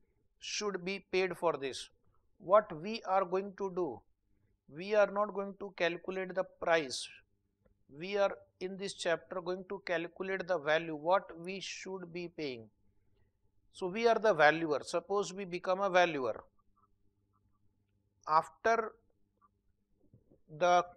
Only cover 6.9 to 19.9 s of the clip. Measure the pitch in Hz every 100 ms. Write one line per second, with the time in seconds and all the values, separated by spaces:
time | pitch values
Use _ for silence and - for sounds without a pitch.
6.9 | - - - _ _ _ _ _ _ _
7.9 | 139 185 202 196 - - - 185 190 196
8.9 | - 180 165 - 185 170 185 185 196 -
9.9 | 165 170 - 190 190 180 175 147 160 165
10.9 | 151 156 190 190 165 170 190 - - 190
11.9 | 190 175 170 175 165 147 120 110 _ _
12.9 | _ _ _ _ _ _ _ _ - 185
13.9 | 208 233 220 214 160 151 160 165 135 -
14.9 | 175 180 202 175 185 185 175 190 185 196
15.9 | 180 175 147 120 - - _ _ _ _
16.9 | _ _ _ _ _ _ _ _ _ _
17.9 | _ _ _ - 160 - - 226 226 220
18.9 | - _ _ _ _ _ _ _ _ _